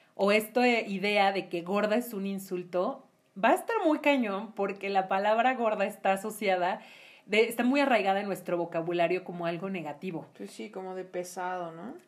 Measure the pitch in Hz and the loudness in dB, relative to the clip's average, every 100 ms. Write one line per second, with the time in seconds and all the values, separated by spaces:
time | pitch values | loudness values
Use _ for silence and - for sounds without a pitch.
0 | _ - 196 214 220 247 247 233 220 196 | _ 0 4 4 2 2 4 4 0 -2
1 | 202 208 196 196 - 175 170 202 208 226 | 2 4 4 2 -2 -6 -2 0 2 0
2 | 240 196 196 196 196 180 180 180 208 269 | -2 -6 -6 -6 -6 -8 -4 -2 -2 -4
3 | - _ _ 196 226 359 - 440 339 302 | -14 _ _ 0 4 4 2 0 2 4
4 | 294 277 220 196 226 - 196 196 196 196 | 4 2 2 -2 -6 -4 -4 -4 -2 0
5 | 190 196 208 220 247 240 226 208 202 202 | 0 0 2 4 2 2 0 0 -2 0
6 | 196 196 214 214 202 180 180 220 - - | 0 0 -2 -4 0 2 0 -2 -8 -20
7 | - - - 208 226 226 247 285 277 226 | -20 -20 0 2 2 2 2 4 4 4
8 | 196 196 202 175 - 175 170 170 165 175 | 4 2 0 -6 -2 -2 -2 -4 0 2
9 | 170 180 180 175 170 170 190 190 147 147 | 2 0 -4 -6 -4 -4 -6 -6 -8 -8
10 | 185 160 - - 196 - 214 190 185 185 | -8 -8 -10 -14 -14 -12 -12 -10 -10 -10
11 | 185 180 180 190 180 185 170 165 214 339 | -8 -8 -6 -6 -6 -6 -8 -10 -14 -14